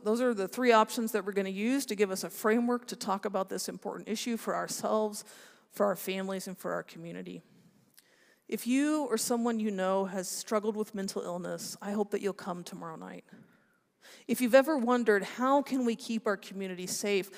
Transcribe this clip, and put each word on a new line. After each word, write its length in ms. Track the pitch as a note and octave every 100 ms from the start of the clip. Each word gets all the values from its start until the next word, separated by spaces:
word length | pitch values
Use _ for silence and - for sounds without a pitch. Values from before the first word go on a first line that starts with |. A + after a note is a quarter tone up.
those 160 | G#3 A#3
are 140 | B3+
the 160 | G3+ F#3+
three 240 | A#3+ B3
options 400 | A3+ G#3+ - A3
that 120 | G#3 F#3+
we're 60 |
gonna 160 | G3 F#3+
use 380 | F#3+ A3+ C#4 B3+
to 100 | G3+
give 160 | G3
us 140 | F#3 F#3
a 40 |
framework 580 | - G#3+ A#3 A#3+ A#3+ A#3+
to 100 | F#3+
talk 260 | G#3+ G3
about 240 | G#3 G3 F#3+
this 220 | F#3+ -
important 400 | F#3 G3+ F3 F3
issue 260 | A3 B3 A3+
for 180 | -
ourselves, 720 | F3 F3 - G#3+ G#3+ G#3+ G#3 - - - - _
for 140 | - G3+
our 100 | F3
families, 500 | - F#3+ F#3+ F#3+ F#3+
and 120 | F#3
for 160 | F3+
our 100 | E3+
community. 580 | - E3+ E3+ F3 F3+ F3+ - - - _ _ - _ _ _ _ -
If 180 | A3 A#3
you 360 | C4 D4 D#4 C#4
or 120 | A3+
someone 440 | - A#3+ A#3+ A3+
you 100 | G#3+
know 320 | F#3+ F#3 F#3+
has 240 | F#3+ F#3+ F3+
struggled 480 | - - G#3+ G#3+ G#3+
with 180 | G#3
mental 280 | G3 G3 G3+
illness, 560 | F#3 F3 F3 E3+ F3 -
I 100 | G3+
hope 200 | G#3 G#3
that 80 | G#3
you'll 140 | G3
come 320 | F3+ F3 F3 E3+
tomorrow 320 | F3 E3+ D#3+
night. 260 | F#3 F3+ - - - _ _ _ _ _ - - -
If 140 | A#3
you've 140 | B3 C4
ever 220 | C4+ D4+
wondered, 460 | A#3 B3 A3+ G3+
"How 380 | F3+ - C4 C#4
can 240 | C#4 C4 A#3+
we 100 | A3+
keep 320 | - A3+ A3+
our 80 | F#3+
community 500 | - F#3+ F#3+ F3+ A#3
safe, 460 | - G#3 G3+ F3+